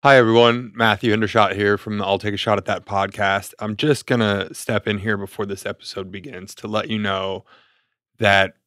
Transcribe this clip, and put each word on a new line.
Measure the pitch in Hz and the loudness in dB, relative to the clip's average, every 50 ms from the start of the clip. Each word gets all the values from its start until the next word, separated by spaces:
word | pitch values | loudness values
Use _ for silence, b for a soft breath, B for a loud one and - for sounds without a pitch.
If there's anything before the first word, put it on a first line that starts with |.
| - | 6
Hi, | 143 139 | 8 6
everyone. | 131 120 113 113 117 120 117 117 120 127 113 98 | 8 6 6 6 6 6 6 4 2 -4 -12 _
Matthew | 120 117 110 104 98 - 117 104 | 0 2 2 2 2 2 0 2
Hendershot | 110 110 98 - 117 104 95 95 | 2 0 0 2 2 2 2 2
here | 98 104 101 104 | 0 0 0 0
from | 98 - 110 107 | 0 -2 -8 -8
the | 101 98 | -6 -2
I'll | 95 98 95 | -2 -2 -2
Take | - 110 101 | -2 -6 -6
a | |
Shot | 98 - 117 104 | -4 -2 -2 -2
at | 101 95 | -2 -2
That | - 104 90 - | -4 -6 -6 -6
podcast. | - 104 98 98 98 95 - 92 98 98 101 98 - - _ | -6 -4 -4 -4 -4 -4 -4 -2 -2 -2 -2 -4 -8 -14 _
I'm | 107 107 107 | -10 -10 -6
just | 101 - 151 147 - - | -2 0 0 0 0 0
gonna | - 127 120 113 104 101 98 95 - - | -2 0 2 2 0 0 -2 -4 -8 -10
step | - - - 117 104 - | -12 -6 -4 -4 -2 -2
in | 113 104 101 | -2 -4 -4
here | 95 110 107 | -2 -4 -4
before | 98 98 95 - - 107 | -4 -6 -10 -8 -8 -8
this | 101 98 95 - | -8 -8 -8 -8
episode | 104 101 _ - - - - - 95 | -10 -10 _ -14 -14 -12 -12 -12 -12
begins | 92 98 87 143 123 90 95 101 - | -12 -14 -14 -14 -14 -14 -16 -16 -18
to | - - | -14 -10
let | 107 107 107 - - | -4 -4 -4 -4 -4
you | - 107 | -4 -4
know | 104 101 98 95 95 98 95 98 - b b b b b b b b b b b _ _ _ _ | -2 -2 -2 -2 -4 -4 -6 -8 -12 b b b b b b b b b b b _ _ _ _
that | 110 101 98 98 95 95 _ _ _ | 2 4 6 6 4 2 _ _ _